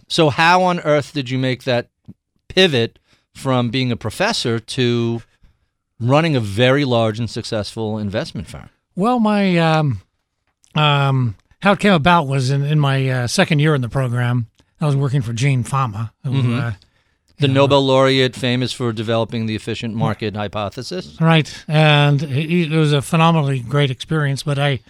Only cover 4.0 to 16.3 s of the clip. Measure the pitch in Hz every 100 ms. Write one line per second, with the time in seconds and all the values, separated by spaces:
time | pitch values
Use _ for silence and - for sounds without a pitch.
4 | 110 - 202 226 123 113 - - 120 120
5 | 117 117 - _ _ _ _ _ _ _
6 | 117 143 165 135 107 98 127 139 139 117
7 | 113 107 113 120 - 110 101 113 110 107
8 | 101 107 160 113 85 71 - _ _ -
9 | 214 247 214 208 196 170 165 156 151 104
10 | - _ _ _ _ _ _ 156 151 143
11 | 139 135 123 101 _ _ 196 196 208 180
12 | 143 175 135 135 127 139 143 151 143 135
13 | 131 127 120 - 180 151 151 143 120 139
14 | 131 120 120 123 113 _ _ _ 151 139
15 | 139 139 113 113 139 131 110 135 131 101
16 | 117 - 135